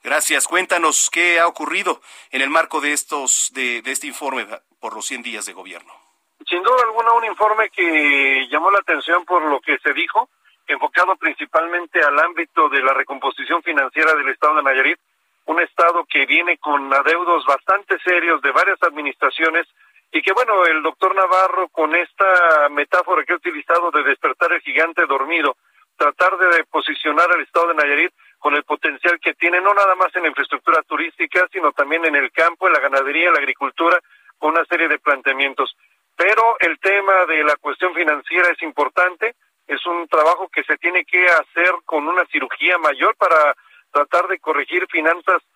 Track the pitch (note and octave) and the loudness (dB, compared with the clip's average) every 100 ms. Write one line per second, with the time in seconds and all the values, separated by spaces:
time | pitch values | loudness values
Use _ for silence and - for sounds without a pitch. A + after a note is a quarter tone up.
0 | B2 D3 - D3 - F3 F#3 F3 D#3+ C#3+ | -2 -2 0 -2 0 -2 0 0 0 0
1 | - E3+ F3 E3+ E3+ - D3+ F3+ D3 C#3+ | -2 0 2 2 2 0 -6 -4 -4 -6
2 | - - - C3+ C#3 D#3+ D#3 D#3 D3 D3+ | -10 -20 -10 -4 0 0 0 -2 -2 -4
3 | - - B3+ - - C3 B2+ A#2 A#2+ C3+ | -4 -4 -2 -2 -2 -4 -4 -4 -8 -10
4 | D3+ A#2+ C#3+ B2+ G#2 G#2+ _ _ A2+ G#2+ | -10 -8 -6 -6 -8 -14 _ _ -12 -10
5 | - B2+ A#2+ G#2+ G2+ F#2 F#2+ E2+ - - | -10 -10 -10 -12 -12 -14 -18 -18 -20 -20
6 | _ _ _ _ - - G#3 B3+ A3+ A3 | _ _ _ _ -6 -2 0 2 0 0
7 | A#3 A#3 A3+ G3 G#3 F3+ G#3+ - E3+ D#3 | 2 2 0 -2 0 0 -2 -2 -2 0
8 | D3 C#3+ C3+ C3+ B2+ D3 F#3 G3+ - D3+ | 2 2 0 -2 -2 -2 2 0 0 -4
9 | C#3+ F3 E3+ F3+ D#3 C#3 - C#3 D3+ C#3 | -2 -2 0 -2 0 -2 -2 -4 -2 -4
10 | F3 G#3+ B3 _ _ _ - C#3+ D3+ - | -2 -2 -4 _ _ _ -8 -4 -2 0
11 | F3 - D#3+ C#3 - D#3+ E3 F3 E3+ F3 | 0 0 -4 -6 -2 -2 -2 -6 -4 0
12 | D3 C#3+ E3 E3+ E3 E3 D3+ C#3 C3 C3+ | 2 2 0 -2 -4 0 2 2 0 0
13 | C3+ C3+ C3+ C3+ C3+ C#3+ E3 D3 C3 D#3 | -4 -6 -6 -6 -4 -4 -2 -2 -2 0
14 | D#3 D#3 C3+ C#3 D3+ D#3 C#3 C3+ C3 F3 | 2 2 -2 0 0 2 2 2 0 -2
15 | _ _ _ _ - E3 E3 - E3+ E3+ | _ _ _ _ -4 -2 -2 2 2 2
16 | - D3 C3+ D#3 F3 E3+ D3+ C#3+ C3+ C3+ | -2 -2 0 0 0 -4 -2 -4 0 0
17 | C#3+ E3+ F3 E3 C3+ C3+ - G3 - - | 2 0 0 0 2 0 0 -2 -2 -4
18 | - F3 E3+ D#3 C#3 C#3 F#3+ F#3+ F3 D3 | 0 0 0 0 0 2 0 0 -2 -2
19 | D3 - C#3 - D#3+ E3 E3 _ _ _ | -10 -2 -4 0 -2 -2 -6 _ _ _
20 | _ D#3+ E3+ G3+ B3 G3 E3+ D#3 D3+ - | _ -4 0 0 2 2 2 2 -2 -2
21 | F#3+ F#3+ F#3+ F#3 F#3 F3+ F3 - D#3 E3+ | 0 2 2 2 2 0 -4 -2 0 0
22 | E3+ - F#3+ F3+ E3+ D#3 D3 D3 C#3+ F3+ | -4 0 4 6 6 4 2 0 0 -2
23 | F3 D#3 C#3+ F3 F3+ D3+ - E3+ F3 D3 | 2 0 0 -4 -4 -8 -2 0 2 0
24 | C#3 - D3+ B2+ E3+ E3 C#3+ C#3+ E3 E3 | 0 0 -2 0 -2 -2 -2 -2 -2 -2
25 | D#3 C3+ C#3 E3+ C#3+ - _ _ _ - | -2 -2 -2 -2 -2 -4 _ _ _ -2
26 | D3 - F3+ F#3+ F#3 E3+ D#3 D#3 C#3 C#3 | -2 2 0 2 2 2 0 -4 -4 -4
27 | D#3 D3+ F3 F3 C3+ E3+ E3+ D#3 D3 D3 | -2 2 2 0 0 0 0 0 0 0
28 | F3 _ _ _ D3 D3 - D3+ D#3+ C#3 | -2 _ _ _ -2 -2 -4 -4 -4 -2
29 | F3 E3+ E3 - E3+ F3+ F#3+ G3+ G3 F#3 | -2 0 -4 -2 0 2 2 2 2 2
30 | F#3 F3+ E3 - C3+ C#3+ - D#3 - D3+ | 0 0 -4 -4 -6 -2 0 0 0 -6
31 | D#3+ - F3 F3+ F3+ F#3+ D3+ - C#3+ E3 | -6 -6 -2 0 -2 0 -2 0 -2 0
32 | E3 C#3+ C3+ - E3 E3+ F#3 D#3 C#3 C3+ | 0 0 -2 0 0 2 2 2 2 0
33 | C#3 D3+ F3 D#3 C#3 C#3 C3+ - E3 E3+ | 0 0 2 2 0 -4 -6 -2 2 2
34 | _ _ - _ D3+ E3 - E3+ D#3+ D3+ | _ _ -20 _ 0 0 0 0 0 0
35 | D3+ C#3 C3+ C3+ C#3 C3+ B2+ - _ _ | 0 0 -2 -2 -4 -2 -6 -6 _ _
36 | _ - F3+ A3 A3+ A3+ F3 D#3 - G3+ | _ -2 2 4 2 2 -2 0 0 0
37 | G3 F#3+ E3+ D#3 D3+ C#3+ D3 C3 F3+ E3 | 2 2 2 0 0 0 -4 -4 -4 -2
38 | D#3+ D3 - F3 F3 D#3+ D#3+ D3 C#3+ - | -2 -2 -4 0 0 0 -6 -4 -2 0
39 | F3+ F3 A3 - _ _ - C#3+ F3+ E3+ | -2 -2 -8 -8 _ _ -10 -8 -4 -6
40 | E3 D#3+ D#3 F3 F#3+ - D3 D3+ E3+ F3+ | -2 2 2 0 -4 -8 -4 -4 -2 -4
41 | - F3+ F3+ E3 - E3+ F3+ F#3 - D#3 | -2 2 4 2 0 -2 0 -2 -4 -4
42 | D3+ F3+ E3+ D3 C3 - E3+ F3+ D#3 C3+ | 0 -2 -2 -4 -6 -4 0 2 0 0
43 | F#3 - F#3+ D#3+ D3 - _ _ _ D3 | -2 2 2 4 4 0 _ _ _ -2
44 | C#3+ F3 F3+ F#3 D#3 C#3+ C#3 F3 F#3 E3+ | 0 0 0 -4 -4 -4 -2 -4 -2 0
45 | D#3+ E3+ F#3+ F3 _ | 0 0 0 -2 _